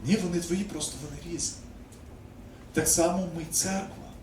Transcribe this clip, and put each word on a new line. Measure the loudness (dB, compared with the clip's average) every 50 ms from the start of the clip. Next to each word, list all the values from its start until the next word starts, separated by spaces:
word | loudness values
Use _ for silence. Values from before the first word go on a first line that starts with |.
| 6
Ні, | 6 4
вони | 6 4 2 2 0
твої, | 2 2 2 2 2
просто | 0 -2 -4 -4 -4 -4 -6 -8
вони | -8 -8 -8 -8 -6 -4
різні. | -2 -2 -2 -2 -6 -12 -14 -14 -14 -16 -16 -16 -16 -16 -16 -16 -16 -16 -16 -16 -16 -16 -16 -14 -16 -16 -2 0
Так | 2 4 6
само | 6 8 8 6 6 4 2 0 -2
ми | -4 -6 0
церква. | 2 2 2 4 2 0 0 -4 -8 -12 -12 -12 -14 -14